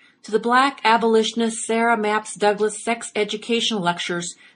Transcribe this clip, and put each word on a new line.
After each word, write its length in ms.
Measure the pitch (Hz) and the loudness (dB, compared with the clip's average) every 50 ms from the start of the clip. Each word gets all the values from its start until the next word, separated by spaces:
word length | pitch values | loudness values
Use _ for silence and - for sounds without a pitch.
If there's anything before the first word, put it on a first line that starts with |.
| _ _ _ _ | _ _ _ _
to 80 | - - | -6 -2
the 80 | 208 | -2
black 420 | 214 220 240 240 254 269 277 269 - - | 0 2 2 4 4 4 2 0 0 2
abolitionist 840 | 220 226 226 220 226 226 220 214 220 - 233 226 226 226 - - | 4 4 4 4 4 4 4 2 2 0 -2 -2 -2 -2 -4 -4
Sarah 320 | - 226 226 233 233 233 | -2 0 2 2 2 2
Mapps 400 | 220 208 208 214 214 214 - - | 2 0 0 0 -2 -2 -6 -4
Douglas 460 | 180 208 208 208 196 214 214 208 - - | 0 2 2 2 2 0 -2 -2 -4 -4
sex 280 | 233 233 233 - - - | -4 -4 -4 -6 -6 -4
education 640 | 214 208 202 220 214 - - 233 233 226 - 226 202 | -4 -2 -2 -4 -6 -4 -2 -2 0 0 0 -2 0
lectures 540 | 170 175 175 175 - - 175 175 175 - - - - - _ | 0 -2 -2 -2 -4 -6 -6 -6 -6 -8 -12 -14 -20 -20 _